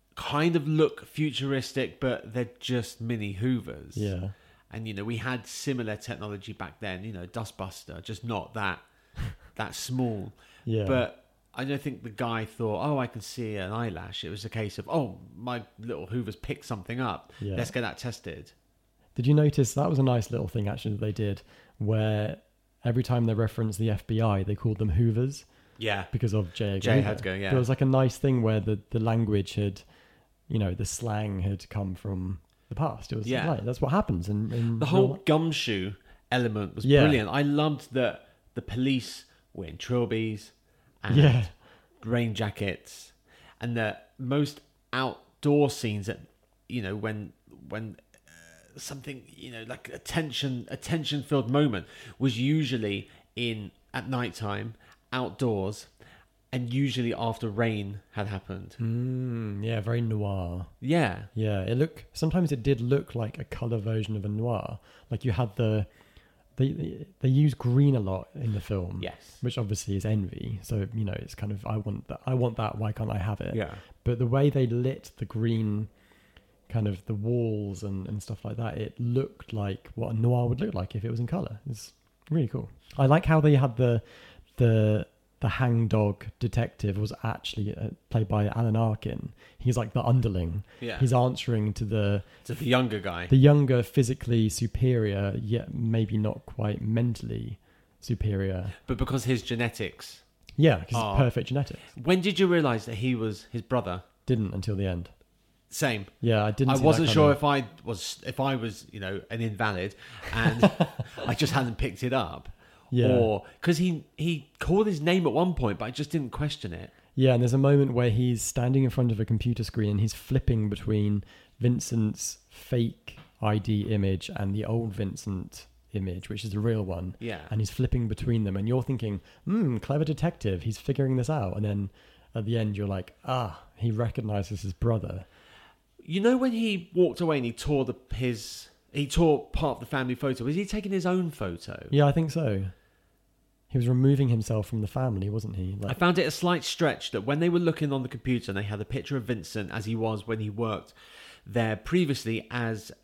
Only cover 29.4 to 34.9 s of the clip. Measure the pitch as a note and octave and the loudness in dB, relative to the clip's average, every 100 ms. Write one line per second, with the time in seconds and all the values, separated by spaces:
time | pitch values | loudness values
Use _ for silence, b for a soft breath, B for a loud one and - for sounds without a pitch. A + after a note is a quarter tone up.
29.4 | F#2 - G2+ G2 - b b b b _ | 0 -2 -2 -4 -14 b b b b _
30.4 | - A2 F#2+ F#2 G2 - A#2+ G#2+ G#2+ F#2+ | -4 0 0 -2 -4 -4 -4 -2 -2 -2
31.4 | F#2+ G2 - G#2 G2 F#2 G2 F#2 F#2 G2 | -2 -4 -6 -6 -4 -6 -6 -4 -4 -6
32.4 | - _ _ A2+ D3+ A2 - A2+ A2 B2+ | -12 _ _ -2 -2 -4 -8 -6 -2 0
33.4 | E3 C3+ A2 B2+ B2+ F#3 - F2+ F#2 G#2 | 0 -2 -4 -2 0 0 0 -2 -2 -2
34.4 | A2 A#2 A#2 A2+ A#2 | -2 -2 0 0 4